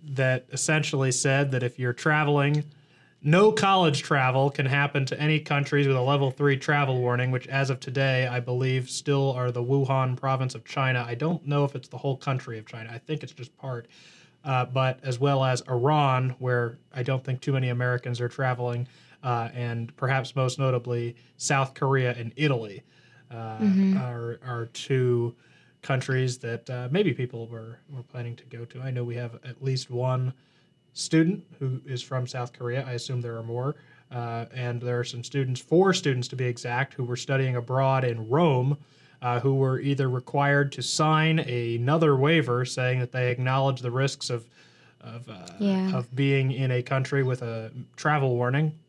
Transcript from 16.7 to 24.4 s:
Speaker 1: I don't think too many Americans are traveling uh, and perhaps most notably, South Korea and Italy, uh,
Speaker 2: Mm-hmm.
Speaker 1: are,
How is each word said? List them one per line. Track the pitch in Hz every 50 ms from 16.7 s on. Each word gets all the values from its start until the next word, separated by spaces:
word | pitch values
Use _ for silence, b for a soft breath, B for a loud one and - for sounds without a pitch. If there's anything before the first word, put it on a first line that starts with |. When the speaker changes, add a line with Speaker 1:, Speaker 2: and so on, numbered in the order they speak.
| 117 - _ _ -
Speaker 1:
I | 135
don't | 123 139 131 131 -
think | - 127 123
too | - 147
many | 135 135 131 127
Americans | 120 120 127 123 123 123 - 123 120 117
are | 120 117
traveling | - - 135 127 123 120 123 123 120 120 123 b b b b b b b
uh, | - 127 120 117 117 113 120
and | 123 120 120 117 117 117 113 -
perhaps | - 135 127 135 135 131 - -
most | 139 131 123 123 -
notably, | 135 131 127 123 120 127 120 120 120 120 120 b b b b
South | - - - 147 135 135 135 -
Korea | - 147 135 135 131 127 123 120
and | 120 117 113 -
Italy, | - 151 151 135 117 110 104 98 - b b b b b b b b b b
uh, | 120 117 113 110 110 -
Speaker 2:
Mm-hmm. | 220 202 190 190 196 190 190 -
Speaker 1:
are, | 131 123 120 117 117 117 117 -